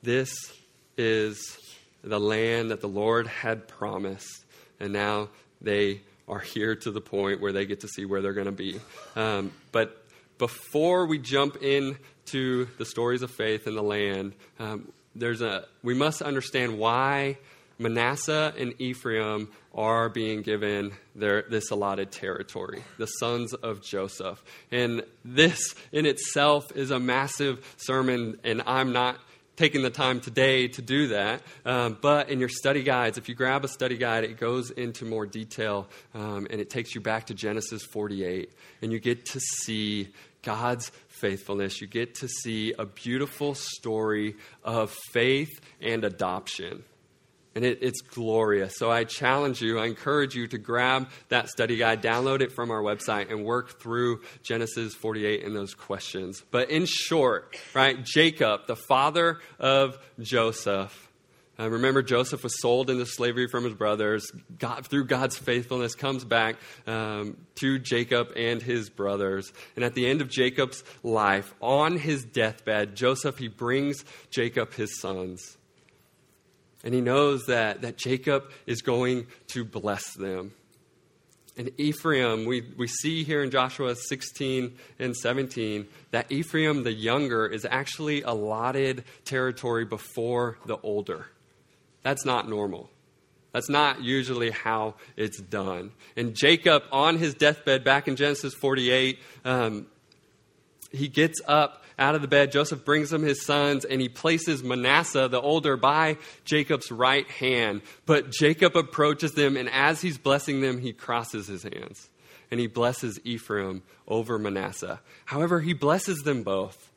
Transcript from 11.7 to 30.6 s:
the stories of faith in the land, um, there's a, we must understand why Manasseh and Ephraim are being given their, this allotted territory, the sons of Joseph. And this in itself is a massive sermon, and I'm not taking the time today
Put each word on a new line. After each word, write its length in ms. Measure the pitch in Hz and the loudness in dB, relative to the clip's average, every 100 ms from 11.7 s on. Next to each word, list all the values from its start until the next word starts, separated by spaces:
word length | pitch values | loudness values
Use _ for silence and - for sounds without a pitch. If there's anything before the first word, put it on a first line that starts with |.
| 139 135 139 - _ - 135 127 127 123 - | 2 0 -6 -16 _ -6 -2 0 0 -2 -6
the 60 | |
stories 380 | 110 - 120 123 | -8 -2 0 0
of 100 | 123 | -4
faith 340 | - 110 107 110 | -4 -2 0 -2
in 80 | |
the 80 | 107 | -2
land, 520 | 104 104 101 98 98 98 - _ | 0 0 0 -2 -6 -10 -20 _
um, 320 | 110 104 - - _ 110 | -8 -8 -12 -20 _ -6
there's 260 | 120 117 | -4 -2
a, 240 | 113 95 - _ | -2 -4 -8 _
we 120 | 120 | -2
must 280 | 127 151 156 | 2 2 0
understand 560 | 147 139 - 135 123 107 | -2 -4 -2 -2 0 0
why 600 | 110 120 135 139 139 135 - - _ _ | 2 2 2 2 0 -4 -12 -20 _ _
Manasseh 800 | 117 117 120 143 - 156 156 120 | -2 2 0 0 -2 0 0 -2
and 180 | 123 120 | -6 -4
Ephraim 680 | 127 123 123 110 107 107 107 - _ | -6 -6 -2 -2 0 -2 -6 -14 _
are 340 | - 110 113 117 | -2 2 2 2
being 340 | 113 110 107 | -2 -2 -4
given 500 | 104 107 104 104 101 101 _ - | -2 0 0 -2 -4 -8 _ -4
their, 260 | 104 101 | 2 2
this 300 | - 113 - | 2 -4 -2
allotted 400 | 104 101 98 98 | -2 0 -2 -4
territory, 720 | - 98 92 - - 95 - - - | -6 -8 -6 -8 -10 -10 -12 -16 -10
the 100 | 110 | -8
sons 480 | - 120 120 120 | -4 -2 -2 -4
of 280 | 123 117 101 | -6 -8 -8
Joseph. 580 | - 101 98 - 92 98 - - - | -6 -6 -6 -6 -10 -10 -16 -20 -4
And 320 | 123 120 117 - _ | 0 0 -2 -6 _
this 500 | 123 127 165 - - - - | -6 4 4 4 -6 -8 -6
in 160 | 147 151 | 0 0
itself 640 | 139 - 147 147 147 143 147 | 0 -2 2 4 4 2 -6
is 160 | 135 | -2
a 80 | 135 | -2
massive 720 | 123 127 139 - 143 123 - - | 2 0 0 -2 -2 -2 -10 -12
sermon, 640 | - 131 131 123 117 107 | -2 0 2 0 -4 -6
and 180 | 120 113 - | -2 -2 0
I'm 260 | 127 131 | 2 2
not 260 | 123 123 123 - - _ - | 2 0 -2 -14 -20 _ 2
taking 240 | 160 139 | 2 4
the 80 | 127 | 0
time 320 | 123 131 123 | 2 0 0
today 480 | 120 117 135 131 | -2 4 4 4